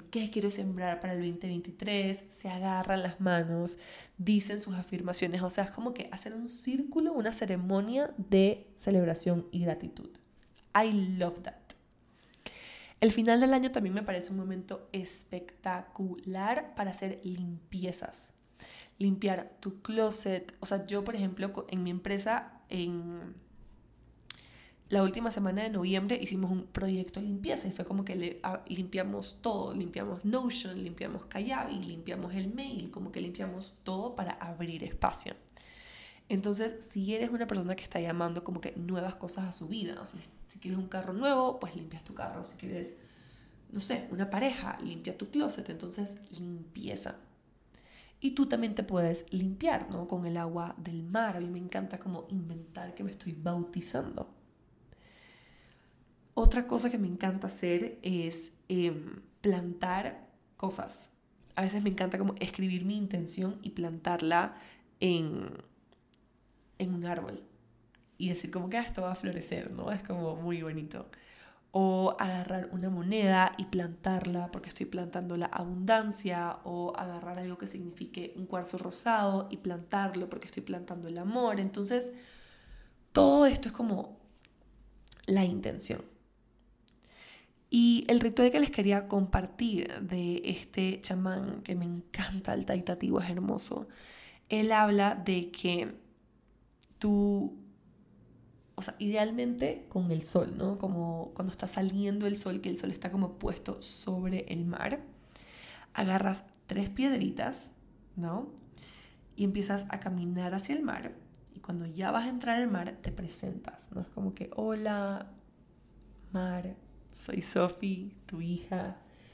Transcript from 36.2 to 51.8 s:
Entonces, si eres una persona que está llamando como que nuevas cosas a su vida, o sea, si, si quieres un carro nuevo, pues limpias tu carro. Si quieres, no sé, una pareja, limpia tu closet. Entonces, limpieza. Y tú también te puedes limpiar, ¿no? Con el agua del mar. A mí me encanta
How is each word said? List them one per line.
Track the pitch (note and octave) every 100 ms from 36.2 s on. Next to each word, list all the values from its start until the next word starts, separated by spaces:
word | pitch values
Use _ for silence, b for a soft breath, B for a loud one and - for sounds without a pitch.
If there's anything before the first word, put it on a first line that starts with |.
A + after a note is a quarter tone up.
| -
Entonces, | G3 G#3 G3+ A3 - -
si | G3+ F#3+
eres | A3 A#3+
una | A#3 A#3
persona | G3+ F3+
que | F#3
está | - F3
llamando | E3+ F3 E3+ F3
como | F3 F3+
que | - -
nuevas | F3 F#3 F#3 -
cosas | F3+ - F#3
a |
su | - D#3+
vida, | A3 F3 -
o | -
sea, | E3+
si, | - - -
si | -
quieres | F#3 F#3
un | F#3
carro | F#3+ F#3
nuevo, | F#3+ C#4 C4 B3+ B3+
pues | F3
limpias | E3+ D#3+ D#3+
tu | -
carro. | - - -
Si | - -
quieres, | F#3+ F3 F3+ - B B B B B B -
no | G3+
sé, | - A#3+ -
una | F3+ G3
pareja, | G3 C4 B3 - -
limpia | - E3 E3 -
tu | G3+
closet. | D4 D4 - -
Entonces, | E3 F3+ G3+ G3+ - - F3
limpieza. | F3 E3+ D#3+ - - - - - - _ _ _ _ B B B B B
Y | C4+
tú | B3+ C#4
también | A3+ A3+ G#3+
te |
puedes | G3 F#3 E3+ F3 -
limpiar, | F#3+ F#3+ F#3+ E4 - -
¿no? | F3+ F3
Con | F3+
el | E3+ E3+
agua | E3+ E3+ E3+ -
del | E3+ E3+
mar. | E3 G#3+ A3+ F3
A |
mí | F3
me | F3
encanta | F3+ F#3+